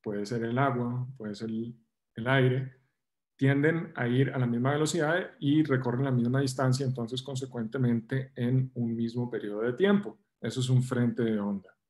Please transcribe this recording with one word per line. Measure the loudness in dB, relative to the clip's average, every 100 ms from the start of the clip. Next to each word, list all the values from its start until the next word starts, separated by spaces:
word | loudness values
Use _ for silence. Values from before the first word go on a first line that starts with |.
puede | -6 -6 -4
ser | -4
el | -2 2
agua, | 2 2 -2 -4 -6 -8
puede | -10 -8
ser | -6
el, | -6 -8 -12 _ _ _
el | -6 2
aire, | 4 4 2 -4 -12 _ _ _ _ _ _
tienden | 2 4 2 2 -4 -4
a | 0
ir | 2 2
a | 0
la | 0
misma | 2 0
velocidad | 2 0 0 0 0 -2 -4
y | 2 2
recorren | 4 2 0 0 0
la |
misma | 2 2 2
distancia, | 0 0 2 2 0
entonces | -2 -6 -6
consecuentemente | -8 -8 -6 -6 -6 0 0 0 -2 -6 -6 -4
en | 0 0 0 -4
un | -4 -2
mismo | -4 -4 -6
periodo | -6 -6 -4
de | -4
tiempo. | 2 4 4 0 -12 _ _
Eso | -6 -4
es | 2
un | 2
frente | 2 0 0 2
de | 0 0
onda. | -2 -4 -8 _